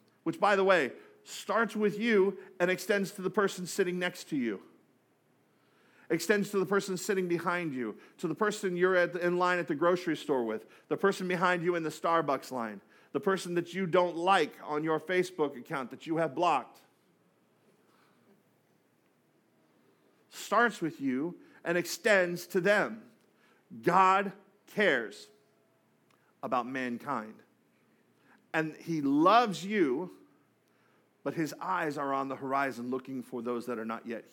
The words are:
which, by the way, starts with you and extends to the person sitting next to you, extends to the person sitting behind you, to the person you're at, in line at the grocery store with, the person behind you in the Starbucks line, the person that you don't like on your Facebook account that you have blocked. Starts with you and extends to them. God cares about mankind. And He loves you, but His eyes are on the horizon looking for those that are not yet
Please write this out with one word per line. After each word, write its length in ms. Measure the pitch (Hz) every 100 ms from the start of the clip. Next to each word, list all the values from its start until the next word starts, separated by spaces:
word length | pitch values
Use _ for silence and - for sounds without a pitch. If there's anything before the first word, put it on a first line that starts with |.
| _ _
which, 160 | 165 160
by 160 | 202 196
the 80 |
way, 260 | 190 180 131 - - _
starts 540 | - - - 202 226 214
with 200 | 208 202
you 420 | 233 214 190 190 - -
and 140 | 180
extends 400 | 180 - 202 185
to 100 | -
the 80 | 185
person 360 | - 190 - 175
sitting 340 | - 180 180
next 300 | 180 - -
to 60 | 147
you, 260 | 117 95 - _ _ _ _ _ _ _ _ _ _ _ _ _ -
extends 400 | 165 - 208 202
to 80 | 196
the 80 | 185
person 300 | 196 196 185
sitting 320 | - 190 185
behind 440 | 170 180 175 165
you, 220 | 127 113 98 - -
to 80 | 175
the 80 |
person 420 | 151 214 208 190 175
you're 200 | 180 185
at, 180 | 175
in 240 | 180 175 175
line 220 | 180 180
at 80 | 175
the 80 | 147
grocery 400 | 170 180 175 151
store 260 | - 131
with, 240 | 117 110 - - -
the 80 | 147
person 320 | 196 196 180
behind 340 | 170 185 175
you 140 | 170 175
in 80 |
the 40 | 160
Starbucks 640 | - 175 165 147 135 -
line, 300 | 127 113 101 _ _ _
the 80 | 143
person 340 | 196 190 180
that 180 | 175 -
you 140 | 180 185
don't 300 | 180 180 160
like 380 | 180 190 147 - 92
on 160 | 151
your 160 | 160 156
Facebook 580 | 156 180 180 - 143 127
account 340 | 123 147 120
that 140 | 123
you 120 | 156 160
have 180 | 160
blocked. 460 | 131 175 143 117 - _ _ _ _ _ _ _ _ _ _ _ _ _ _ _ 196 _ _ _ _ _ _ _ _ _ _ _ _ _ _ _ _ _ _ _
Starts 460 | - - 208 233 -
with 180 | 165 -
you 360 | 139 127 165 175 - -
and 140 | - 175
extends 680 | - - 226 202 175 175 -
to 140 | 190
them. 420 | 180 208 135 110 - _ _ _ _ _ - 120
God 500 | 139 180 185 190 202 - _ _ -
cares 540 | - 196 131 107 - - _ _ _ _ _ _ _ _ _ _ -
about 240 | 131 123 120
mankind. 680 | 135 127 117 143 127 107 107 _ _ _ _ _ _ _ _ _ _ _
And 200 | 160 156 -
He 260 | - 160
loves 600 | 139 143 175 226 233 156
you, 480 | 185 214 147 127 180 - _ _ _ _ _ _ _ _ _ _
but 120 | 143
His 200 | 156 151 -
eyes 380 | 175 185 160 147
are 160 | 139
on 140 | 135 135
the 60 |
horizon 560 | 135 135 135 139 117 123
looking 320 | 127 135 131
for 200 | 117 123
those 240 | 117 120 110
that 120 | 113
are 60 |
not 220 | 113 113 117
yet 180 | 113 -